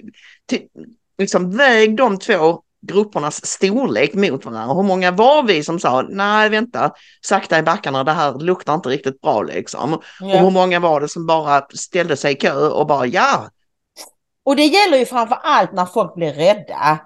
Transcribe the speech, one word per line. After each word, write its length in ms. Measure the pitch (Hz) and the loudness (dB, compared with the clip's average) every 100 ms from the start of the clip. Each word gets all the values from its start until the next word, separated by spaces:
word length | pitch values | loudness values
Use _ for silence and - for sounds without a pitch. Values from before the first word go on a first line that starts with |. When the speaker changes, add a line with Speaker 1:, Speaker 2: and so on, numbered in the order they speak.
| 208 - - _ - | -14 -20 -20 _ -8
Speaker 1:
ti-, 160 | 254 - - - _ _ - | -8 -8 -20 -20 _ _ -6
liksom, 380 | 196 190 180 220 | -2 0 0 2
väg 400 | 277 220 220 220 | 4 4 4 2
de 220 | 247 190 | 0 0
två 440 | - 180 160 170 _ _ - | -2 2 2 0 _ _ -4
gruppernas 600 | 185 208 165 147 - - | -2 -2 -2 -4 -6 -10
storlek 680 | - 190 240 220 107 147 | -2 -2 0 0 0 0
mot 300 | 196 190 131 | 0 -2 -2
varandra. 300 | 131 110 117 | -8 -8 -4
Hur 80 | 165 | 0
många 280 | 196 185 180 | 0 0 0
var 320 | 180 247 302 | 2 4 4
vi 220 | 226 160 | 2 0
som 140 | 147 170 | -2 -2
sa, 220 | 151 127 | 0 0
"Nej, 460 | - 196 202 214 214 | -2 -4 0 2 2
vänta, 440 | 214 240 117 147 - _ _ - | 0 -4 -2 -4 -4 _ _ -2
sakta 320 | 196 - 165 | -2 0 0
i 40 | |
backarna, 420 | 160 202 151 135 | 0 -2 -2 -2
det 80 | 135 | -2
här 260 | 165 143 127 | 0 -2 -2
luktar 360 | 170 185 - | -4 -4 -2
inte 140 | 160 127 | -4 -2
riktigt 320 | 139 135 135 | -4 -6 -6
bra", 220 | 147 113 | -2 -2
liksom. 600 | 78 85 - - 139 160 - - | -2 -6 -8 -8 -6 -6 -8 -14
Speaker 2:
Ja. 60 | 196 | 0
Speaker 1:
Och 140 | 190 | 4
hur 100 | 190 | 4
många 300 | 185 185 175 | 4 2 2
var 200 | 170 147 | 2 0
det 80 | 147 | -2
som 180 | 175 165 | -4 -2
bara 400 | 160 147 143 - | 0 2 0 0
ställde 420 | 147 - 180 170 139 | -12 -6 -2 -2 -2
sig 160 | 147 | -2
i 40 | 139 | 0
kö 320 | 180 143 151 | -2 0 0
och 180 | - 151 | 0 0
bara, 200 | 139 127 | 0 0
"Ja." 440 | 185 269 180 107 _ _ _ _ - - _ _ _ 269 | 0 0 0 -6 _ _ _ _ -20 -20 _ _ _ -2
Speaker 2:
Och 80 | 277 | 2
det 80 | |
gäller 340 | 294 392 403 262 | 4 4 4 2
ju 80 | 240 | 0
framför 320 | 247 220 254 | -2 -2 -2
allt 300 | 320 254 180 | 0 2 2
när 140 | 190 185 | -2 -4
folk 280 | 226 175 | -2 -4
blir 180 | 175 156 | -4 -6
rädda. 640 | 135 175 208 - - 147 156 | 0 2 2 -4 -2 0 0